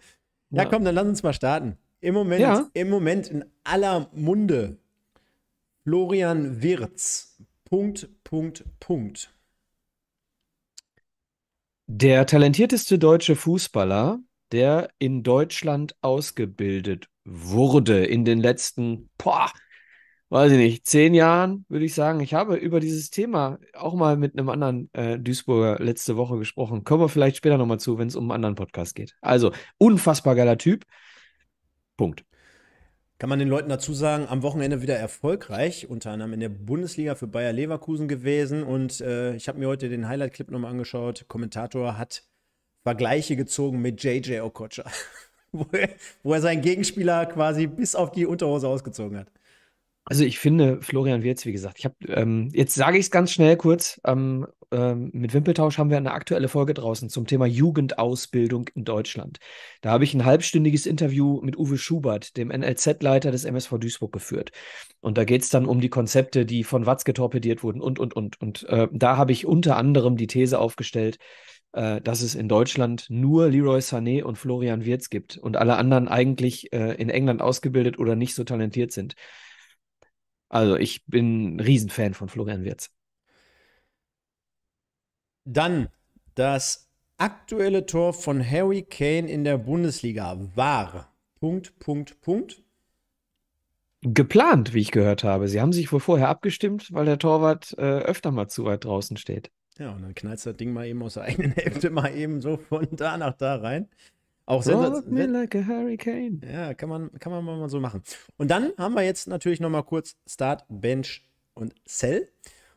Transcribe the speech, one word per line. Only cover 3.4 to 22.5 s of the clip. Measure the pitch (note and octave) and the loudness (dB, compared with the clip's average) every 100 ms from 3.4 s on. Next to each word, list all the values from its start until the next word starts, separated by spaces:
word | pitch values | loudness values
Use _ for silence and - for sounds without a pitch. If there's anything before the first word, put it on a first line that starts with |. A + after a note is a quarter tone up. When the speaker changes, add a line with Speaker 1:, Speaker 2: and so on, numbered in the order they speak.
| C#3+ _ | -10 _
Speaker 1:
aller | C#3 F#3 G3 F3 C#3 | -4 0 0 -2 -4
Munde | D3+ D#3 G#3 G#3 C3+ G2+ - _ _ _ _ _ _ _ _ _ _ | -4 0 0 2 0 -2 -10 _ _ _ _ _ _ _ _ _ _
Florian | D3 F3 F3+ G3 F3 D#3+ C#3 A#2 | -2 0 2 0 0 0 -2 -2
Wirtz. | D#3 F3+ A2+ - - - - _ - _ | -2 0 -4 -8 -6 -8 -10 _ -20 _
Punkt, | _ F#3+ G3+ G3+ - _ | _ -2 -2 -6 -14 _
Punkt, | - D#3+ D#3+ D#3+ - - | -8 -6 -6 -10 -16 -16
Punkt. | - D#3+ G#2+ - - _ _ _ _ _ _ _ _ _ _ _ _ _ _ - _ _ _ _ _ _ _ _ _ _ - | -6 -4 -4 -10 -18 _ _ _ _ _ _ _ _ _ _ _ _ _ _ -20 _ _ _ _ _ _ _ _ _ _ -12
Speaker 2:
Der | G#2+ C3+ C3 C3 | 2 6 6 6
talentierteste | D3 C#3+ C#3+ A#3+ B3 - F#3 | 6 6 6 4 2 2 4
deutsche | D#3 E3 E3 C#3+ | 6 6 4 0
Fußballer, | E3 F3+ - A2 F#2+ G2+ C3+ A#3+ - _ _ | 2 -2 0 0 2 2 0 -2 -8 _ _
der | A#2 C3+ D#3 - - | 2 4 2 -2 -4
in | C3 C3 | -2 -2
Deutschland | B2 C3 D#3+ - D#3+ C#3+ D3 - | 2 2 2 -2 -2 -2 -4 -4
ausgebildet | C3+ C3+ D3+ - G#2 G2 G2+ G2 F#2+ F2+ - _ - | -2 -2 -2 -6 -6 -2 -2 -2 -4 -6 -10 _ -18
wurde | F2+ F2 A2 C3+ C#3 A2 G2 F#2 | -14 -2 2 6 6 6 4 4
in | A#2 | 2
den | A#2 A2+ | 2 4
letzten, | A#2+ B2 - - A#2+ A2+ - - | 2 0 -4 -4 -4 -6 -10 -4
boah, | - D3+ - - _ - _ _ _ _ _ | -2 0 -2 -4 _ -20 _ _ _ _ _
weiß | C3 C#3+ | 4 6
ich | C3+ | 8
nicht, | A#2 A#2 - | 6 2 2
zehn | D3+ D#3 E3 | 6 8 8
Jahren, | E3 E3+ F#3 G3 - | 6 6 2 -4 -6
würde | D3+ | -4
ich | D#3 D#3 | -2 0
sagen. | D3+ D#3+ | 0 0
Ich | C#3 D#3 | -2 -2
habe | G#3+ | 0